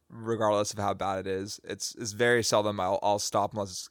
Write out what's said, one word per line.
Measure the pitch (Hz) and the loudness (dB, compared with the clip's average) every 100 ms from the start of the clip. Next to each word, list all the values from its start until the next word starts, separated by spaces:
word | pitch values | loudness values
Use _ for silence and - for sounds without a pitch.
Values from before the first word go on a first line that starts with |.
| _ | _
regardless | 117 113 110 107 104 104 | -10 -4 0 4 4 2
of | 104 | -2
how | 101 | -2
bad | 98 95 95 | -2 -2 -2
it | 95 | -2
is. | 95 104 - | -4 -6 -10
It's, | - 101 - | -10 -8 -8
it's | - 113 | -8 -8
very | 104 120 120 | 2 4 4
seldom | 107 110 104 101 | 4 2 2 0
I'll, | 92 101 | 0 2
I'll | 101 101 | 2 0
stop | - 107 101 | 0 0 0
unless | 110 98 | -2 -6
it's | 90 - | -8 -8